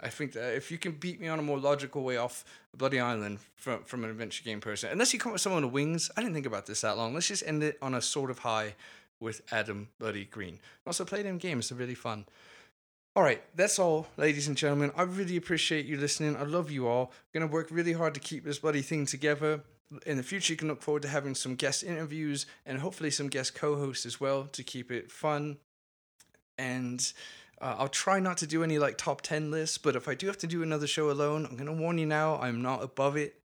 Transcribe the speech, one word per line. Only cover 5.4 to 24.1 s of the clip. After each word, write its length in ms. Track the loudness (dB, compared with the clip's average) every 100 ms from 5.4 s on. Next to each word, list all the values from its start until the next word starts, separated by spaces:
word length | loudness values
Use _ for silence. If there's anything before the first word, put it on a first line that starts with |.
someone 220 | 2 2
with 80 | 2
wings, 400 | 2 0 0 -2 -2
I 40 |
didn't 140 | -2
think 120 | -2 -2
about 200 | -4 -4
this 160 | -2
that 140 | 0 0
long. 160 | 0
Let's 140 | 0 0
just 180 | 0
end 200 | 0 2
it 120 | 2 0
on 100 | -2
a 80 | 0
sort 300 | 0 0 -2
of 80 | -2
high 380 | 0 0 -2 -6 -18 -20 -20 _
with 240 | -8 -8 -2
Adam 380 | 0 0 -4 -8 -6
bloody 280 | -4 -4 -6
Green. 340 | -8 -10 -10 -18 -14 -6
Also, 180 | -4
play 180 | -2 -4
them 160 | -4 -4
games. 320 | -2 -2 -2
They're 80 | -4
really 180 | -6 -4
fun. 300 | -6 -6 -8 -20 -20 -20 -20 _ _ _ _ 4
All 80 |
right, 180 | 6 4 0 2
that's 240 | 4 6
all, 260 | 6 4 0 2
ladies 300 | 4 4 0
and 100 | 2
gentlemen. 360 | 4 4 2
I 80 | 2
really 340 | 0 0 0 -2
appreciate 500 | 0 0 2 0 0
you 100 | -2
listening. 400 | 0 2 0 0
I 80 |
love 260 | 0 0 0
you 160 | 0 4
all. 240 | 4 2 -4 _
I'm 60 | -2
gonna 120 | 0
work 140 | 0 0
really 220 | 0 2
hard 200 | 2 2
to 60 | 0
keep 240 | -6 -6
this 160 | -4 0
bloody 220 | 2 2
thing 240 | 2 0 0
together. 580 | 2 2 4 2 0 -4 _ _ -10
In 140 | -4 -2
the 40 |
future, 300 | -2 0 0
you 60 | 0
can 100 | -2
look 140 | -2
forward 180 | 0 0
to 80 | 0
having 260 | -2 -2
some 200 | -2 -4
guest 280 | -2 0 0
interviews 640 | -2 -4 -4 -4 -2 -2 -6 -10 -6
and 120 | -4
hopefully 320 | -4 -2 -2
some 180 | 0 0
guest 260 | -2 -2
co-hosts 500 | 0 0 0 -2 -4
as 160 | -6